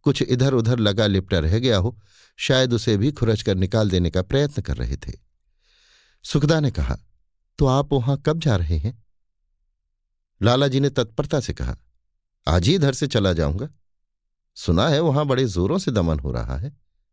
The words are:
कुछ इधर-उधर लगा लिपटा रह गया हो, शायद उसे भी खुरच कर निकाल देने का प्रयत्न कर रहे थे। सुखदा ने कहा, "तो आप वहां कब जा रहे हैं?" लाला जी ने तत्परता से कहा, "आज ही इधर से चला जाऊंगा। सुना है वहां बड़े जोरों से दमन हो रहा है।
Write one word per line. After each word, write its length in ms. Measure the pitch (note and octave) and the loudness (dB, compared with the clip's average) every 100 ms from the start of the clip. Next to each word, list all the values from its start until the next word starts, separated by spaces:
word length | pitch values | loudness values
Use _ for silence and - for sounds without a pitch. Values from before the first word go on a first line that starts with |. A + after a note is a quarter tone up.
कुछ 200 | - C#3 | 0 0
इधर-उधर 560 | C3+ B2 C3+ C3 A2+ B2 | -2 0 2 2 0 2
लगा 280 | G#2 G2+ G#2 | 2 2 2
लिपटा 320 | F#2+ F#2 F2+ | 0 0 0
रह 200 | D#2 G#2+ | 2 0
गया 180 | B2+ G2+ | 2 2
हो, 240 | G2+ - _ _ _ - | 0 -6 _ _ _ -10
शायद 360 | - C3 C3 | 0 2 2
उसे 240 | A#2 A#2+ G2+ | 0 2 2
भी 160 | B2+ | 0
खुरच 300 | D3 A2+ G#2+ | 0 -2 0
कर 120 | - | 0
निकाल 360 | F#2+ F#2+ A2+ G#2+ | -2 0 0 2
देने 200 | F#2 F2 | 2 0
का 120 | - | -2
प्रयत्न 400 | F#2 C#3 D3 A#2+ | -2 -2 0 -4
कर 140 | - A#1 | -6 -6
रहे 200 | A#1+ C#2 | -6 -6
थे। 340 | - - _ _ _ _ _ _ _ _ _ _ | -10 -16 _ _ _ _ _ _ _ _ _ _
सुखदा 380 | - D3 D3 D#3+ | -4 0 2 2
ने 100 | C#3+ | 0
कहा, 280 | - C2 - _ _ _ _ _ - | -2 -4 -6 _ _ _ _ _ 0
"तो 80 | C3+ | 2
आप 260 | C3+ C#3+ | 2 0
वहां 240 | C#3 A#2+ C#3 | -2 0 -2
कब 240 | - E3 | -2 -2
जा 160 | D#3+ G2 | 0 0
रहे 220 | D#2+ D#2+ | 0 -2
हैं?" 260 | G2+ - _ _ _ _ _ _ _ _ _ _ _ _ _ _ | -4 -8 _ _ _ _ _ _ _ _ _ _ _ _ _ _
लाला 260 | G#2+ B2+ C#3 | 2 2 2
जी 120 | C3+ | 2
ने 100 | C#3 | 0
तत्परता 500 | C#3 A#2 - D3 D3+ | -2 -4 -6 -2 -2
से 120 | - | -4
कहा, 240 | - B1 - _ _ _ _ _ _ - | -6 -8 -8 _ _ _ _ _ _ 0
"आज 180 | E2+ F#2+ | 2 2
ही 80 | |
इधर 180 | F#3 C#3 | 2 0
से 140 | B2+ C#3+ | 0 -2
चला 260 | A2+ F#2+ | 0 2
जाऊंगा। 360 | E2 D2 F2 C#3 _ _ _ _ _ _ _ _ | 2 -2 -2 -8 _ _ _ _ _ _ _ _
सुना 340 | - - E2 C#3 | -8 0 2 2
है 120 | D3 | 2
वहां 280 | E3 C3+ D3 | 2 0 0
बड़े 160 | B2+ | 0
जोरों 340 | B2+ F2 F#2 F#3 | 0 0 0 -2
से 120 | F#3 | -2
दमन 280 | G#2+ E2+ D2+ | 0 0 -2
हो 140 | C2 | -4
रहा 240 | A#1+ A1+ C2 | -6 -6 -8
है। 200 | B2 C#3+ _ _ _ | -8 -14 _ _ _